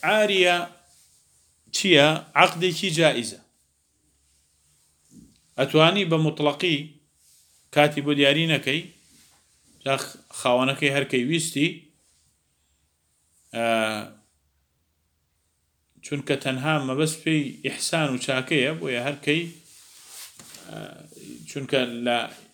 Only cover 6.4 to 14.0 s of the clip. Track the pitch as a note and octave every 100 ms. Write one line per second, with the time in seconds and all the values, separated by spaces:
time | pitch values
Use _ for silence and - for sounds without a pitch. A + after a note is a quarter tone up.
6.4 | D3 C#3+ F3+ C#3+ D#3 _ _ _ _ _
7.4 | _ _ - D3 D3+ D3+ C#3+ C#3+ C#3 D3+
8.4 | E3 C#3+ B2+ D3+ F#3 - _ _ _ _
9.4 | _ _ _ _ C3+ C3+ - - _ -
10.4 | C3 B2 C3 C3+ C#3+ C#3 B2+ C3 B2 E3
11.4 | D#3+ C#3 E3 F#3 _ _ _ _ _ _
12.4 | _ _ _ _ _ _ _ _ _ _
13.4 | _ A#2 A#2 A2+ A2 G#2+